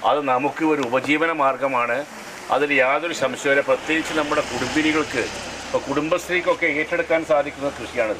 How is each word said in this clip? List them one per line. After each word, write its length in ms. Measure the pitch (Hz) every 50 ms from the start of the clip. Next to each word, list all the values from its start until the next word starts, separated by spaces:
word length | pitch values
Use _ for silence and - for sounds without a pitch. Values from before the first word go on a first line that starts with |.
| -
അത് 180 | - 127 147 147
നമുക്ക് 400 | 139 127 123 135 143 - - 160
ഒരു 180 | 156 156 143 135
ഉപജീവന 500 | 120 120 131 123 123 147 151 160 165 165
മാർഗമാണ്. 720 | 156 139 135 135 123 131 139 135 123 120 117 120 131 147 - - - - - - - - -
അതിൽ 220 | 113 127 143 147 143
യാതൊരു 400 | 135 127 127 139 151 156 175 160
സംശയവുമില്ല. 480 | - 135 131 127 120 - 147 139 139
പ്രത്യേകിച്ച് 580 | 135 - 131 123 - - 156 160 151 - 160 156
നമ്മുടെ 220 | 151 147 151 147
കുടുംബിനികൾക്ക്, 800 | 147 - 120 120 131 123 123 151 151 156 151 156 151 - - 131
ഇപ്പൊ 600 | 107 87 - - - - - - - - - 127
കുടുംബശ്രീക്കൊക്കെ 880 | 123 131 139 143 147 160 175 175 170 - 175 180 175 180 170 160 -
ഏറ്റെടുക്കാൻ 580 | 165 143 147 156 151 175 165 165 165 165 160 160
സാധിക്കുന്ന 440 | 131 139 143 143 143 139 139 135 143
കൃഷിയാണിത്. 480 | 131 - 120 107 - 123 117 110 101 90